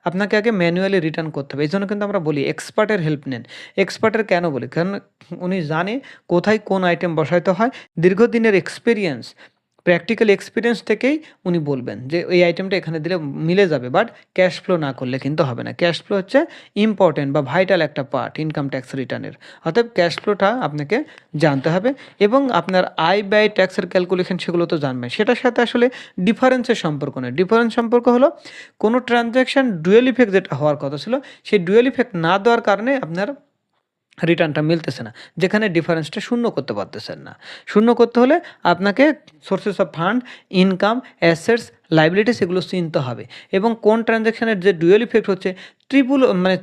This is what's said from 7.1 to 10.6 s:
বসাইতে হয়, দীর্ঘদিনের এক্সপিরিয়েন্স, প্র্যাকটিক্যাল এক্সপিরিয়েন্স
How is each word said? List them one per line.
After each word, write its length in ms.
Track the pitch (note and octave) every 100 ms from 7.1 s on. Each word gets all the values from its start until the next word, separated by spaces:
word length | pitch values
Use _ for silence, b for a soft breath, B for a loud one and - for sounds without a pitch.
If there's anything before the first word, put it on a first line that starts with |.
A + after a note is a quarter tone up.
| D#3+
বসাইতে 360 | D3+ F3 F3
হয়, 180 | F3+ A#3 B B -
দীর্ঘদিনের 560 | E3+ F#3+ A#3 A3+ A3+ G3
এক্সপিরিয়েন্স, 800 | - - - A3 F#3+ B2+ A2 - b _ _ _
প্র্যাকটিক্যাল 460 | - B2+ - A3 G3+
এক্সপিরিয়েন্স 540 | G3 - -